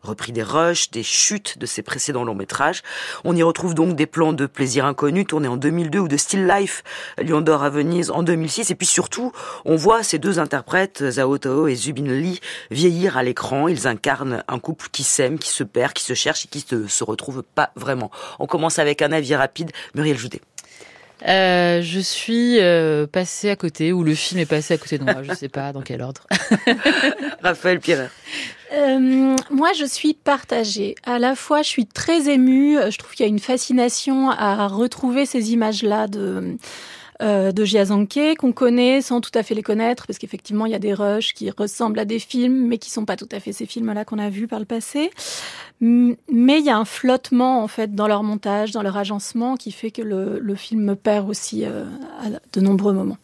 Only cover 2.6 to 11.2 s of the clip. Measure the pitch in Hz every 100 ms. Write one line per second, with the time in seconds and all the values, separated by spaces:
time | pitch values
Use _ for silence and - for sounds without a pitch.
2.6 | 143 175 - - - - - 175 165 160
3.6 | 185 160 165 160 147 - 160 135 139 -
4.6 | 131 123 135 139 147 165 202 156 143 123
5.6 | 143 165 165 196 180 143 - 196 185 196
6.6 | 196 - - - - - - 156 147 156
7.6 | 143 143 143 175 160 - 170 170 160 -
8.6 | - 185 190 - - - 247 - - -
9.6 | - 160 156 226 220 156 190 175 151 143
10.6 | - 185 190 - 143 123